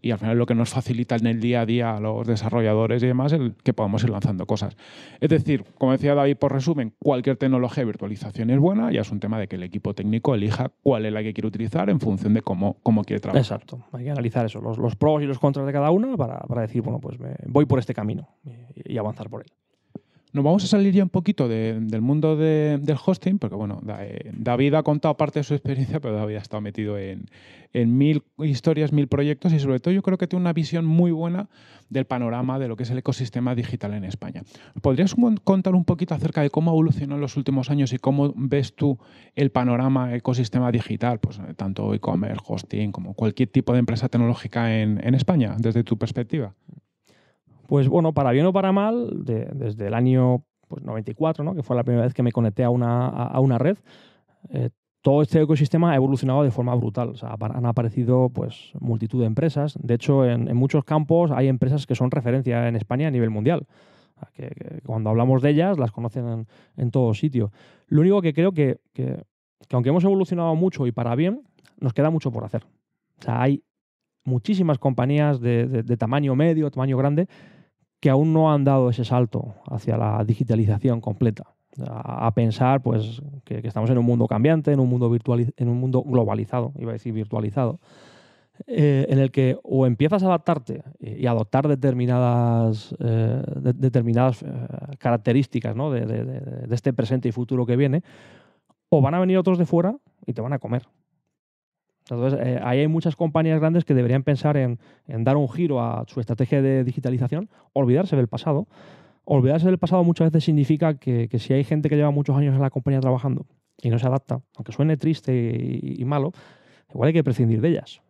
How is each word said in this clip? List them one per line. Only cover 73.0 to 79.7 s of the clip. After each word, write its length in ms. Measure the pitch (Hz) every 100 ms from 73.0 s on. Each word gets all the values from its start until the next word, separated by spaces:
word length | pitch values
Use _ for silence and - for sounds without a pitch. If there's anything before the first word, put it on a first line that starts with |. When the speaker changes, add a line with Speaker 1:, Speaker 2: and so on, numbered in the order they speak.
| _ _
Speaker 2:
O 40 |
sea, 180 | - 117
hay 220 | 127 143 _ _ _ _ _ _ -
muchísimas 520 | 127 151 196 175 143
compañías 640 | 139 123 127 147 147 135
de, 260 | 120 120 123
de, 160 | 127
de 160 | 113 120
tamaño 380 | 113 135 143 131
medio, 340 | 160 160 147
tamaño 280 | 131 135 131
grande, 300 | 139 147 185 - - - _ _ _ _
que 100 | 143
aún 240 | 135 160
no 180 | 160 156
han 140 | 147 139
dado 240 | 135 123
ese 160 | 117 117
salto 500 | 127 120 - - 101
hacia 300 | -